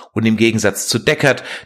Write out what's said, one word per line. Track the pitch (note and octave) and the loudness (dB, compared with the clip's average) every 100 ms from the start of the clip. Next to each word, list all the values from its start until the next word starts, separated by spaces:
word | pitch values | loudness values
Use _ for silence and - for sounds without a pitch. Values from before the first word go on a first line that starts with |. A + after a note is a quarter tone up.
| - | -8
und | A2 | -2
im | A2 A2 | 0 2
Gegensatz | A2+ A2+ G2+ - - | 2 2 -2 -2 -4
zu | A2+ | -2
Deckard, | - D3 C#3+ A#2+ - - | 0 2 2 0 -4 -16